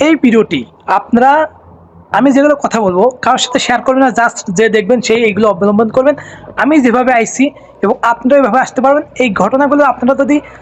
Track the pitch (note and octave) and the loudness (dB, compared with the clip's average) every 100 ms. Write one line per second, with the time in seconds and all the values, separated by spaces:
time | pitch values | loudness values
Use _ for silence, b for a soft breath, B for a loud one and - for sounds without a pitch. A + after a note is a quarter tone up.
0 | D4+ D4+ B3 A3+ - C#3+ A2+ _ - F#3+ | 0 2 2 2 0 -4 -8 _ -4 -4
1 | - A#3 C4 D4+ D#4 - - - - - | -2 0 2 2 -2 -8 -20 -20 -20 -20
2 | - G3 C4+ C4 D4 C#4+ A3+ A3+ G3 F3+ | -6 0 2 2 2 0 -2 -2 0 2
3 | A#3+ B3 A#3 B3+ - C#4+ - A#3+ B3+ C4 | 0 0 -2 -2 -2 -4 -2 -2 0 0
4 | C4+ G3 A#3 - - F3+ A3 G#3+ G3+ B3 | 0 2 -2 -2 -6 0 2 0 0 -2
5 | - A#3 A3 G3 A3 F3+ G3+ G#3 A3+ C4 | 0 0 0 0 0 0 0 0 0 2
6 | C4+ C#4+ B B B - A#3+ D#4 B3 B3 | 0 -2 B B B -4 0 2 2 0
7 | B3+ A#3+ A3 - C#4 - B - G3 C4 | 2 0 0 -2 -4 -4 B -4 -2 0
8 | A#3 A#3 B3 C#4+ A#3 B3 - - C4 D4 | -2 -2 2 2 2 0 -2 -2 0 0
9 | D4 - B3+ F#3 G3 C4+ C#4+ D4 C#4+ - | -2 -4 -4 0 -2 0 0 2 0 0
10 | B3 C4+ C#4 D4 - B | -2 0 0 -2 -4 B